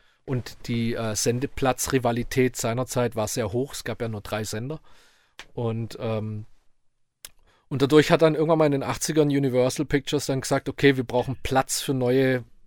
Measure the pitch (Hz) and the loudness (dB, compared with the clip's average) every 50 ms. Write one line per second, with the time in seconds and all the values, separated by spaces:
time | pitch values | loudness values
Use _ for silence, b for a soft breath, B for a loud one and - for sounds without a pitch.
0 | b b b b b - 135 123 107 - - - - - 120 117 117 113 117 - | b b b b b -6 -6 -6 -6 -8 -12 -14 -8 -6 -4 -2 -2 -2 -2 -4
1 | 113 110 107 - - - 120 123 135 135 - - - 131 127 - - - - 131 | -4 -4 -4 -2 0 0 0 0 -2 -6 -4 0 0 0 0 0 0 0 0 2
2 | 120 120 117 117 117 - - 135 127 127 - - - 120 113 123 131 - - 127 | 2 2 0 0 -2 -2 0 2 2 2 2 -2 -4 -2 -2 -2 -4 -2 -2 0
3 | 120 117 - 110 107 104 - - 113 101 92 120 131 143 - - - - 113 - | 0 0 0 -2 -4 -2 -2 -2 -4 -2 -2 -2 -4 -4 -6 -10 -8 -8 -6 -6
4 | 120 113 110 104 - - - 107 110 - - 107 117 135 156 156 - B B B | -6 -6 -6 -8 -8 -6 -6 -6 -4 -6 -6 -8 -8 -8 -10 -12 -14 B B B
5 | B B B B B B B B B B - - 120 113 113 117 117 107 - - | B B B B B B B B B B -8 -6 -4 -4 -2 -4 -6 -8 -8 -8
6 | - 113 110 110 107 107 107 107 107 - - - _ _ - _ _ _ _ _ | -6 -4 -4 -4 -4 -6 -8 -8 -10 -14 -18 -20 _ _ -20 _ _ _ _ _
7 | _ _ _ _ - - - _ - _ _ _ _ - 147 131 139 135 151 156 | _ _ _ _ -20 -20 -20 _ -20 _ _ _ _ -8 -4 0 2 4 6 6
8 | 143 - 170 156 165 160 156 143 160 156 165 156 156 147 143 139 135 - 131 - | 6 6 6 6 6 4 4 4 2 2 4 4 4 4 2 0 -2 -2 -4 -4
9 | - - 156 156 151 147 139 143 139 131 120 127 123 131 - - 151 - - 139 | -4 -2 2 2 2 4 2 2 2 2 2 2 2 2 2 -2 -2 0 0 -2
10 | 131 - - 143 - - 139 135 - - 147 135 - - - - - 139 139 131 | 0 0 -4 -2 -2 -2 -2 -2 -2 0 -2 -2 -2 -4 -2 4 4 6 6 4
11 | 127 - - 123 117 127 127 - - - 131 131 131 - - - - - 139 131 | 2 0 0 0 0 0 -2 -6 -4 0 0 0 0 0 -2 -4 -2 -2 -2 0
12 | 123 123 127 135 135 131 131 127 117 - - - - | 2 2 4 4 4 4 2 0 -2 -8 -20 -20 -20